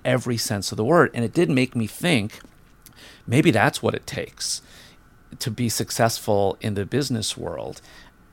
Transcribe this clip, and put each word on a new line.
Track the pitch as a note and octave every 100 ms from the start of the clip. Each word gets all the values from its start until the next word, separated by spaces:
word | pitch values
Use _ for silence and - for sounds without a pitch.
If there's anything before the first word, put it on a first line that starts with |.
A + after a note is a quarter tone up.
every | C3 B2+ B2 A#2
sense | - G2+ -
of | G2
the |
word. | A2 E3 B2+
And | B2+
it | A2+
did | D3+ F3
make | C3 B2+ B2
me | G#2+
think, | - F3 C3+ G2+ - - - - _ - - - - -
maybe | B2 D#3+
that's | G#2+ B2+ -
what | G#2+
it | - -
takes | - - - - - - - - - - - - -
to | B2
be | G#2+ A#2
successful | - G#2+ - A#2 - - G2+ G2 -
in | A2+
the | G2+
business | F#2+ B2 C3+ A#2 G#2 -
world | E2+ D2 A#1 - - - - - -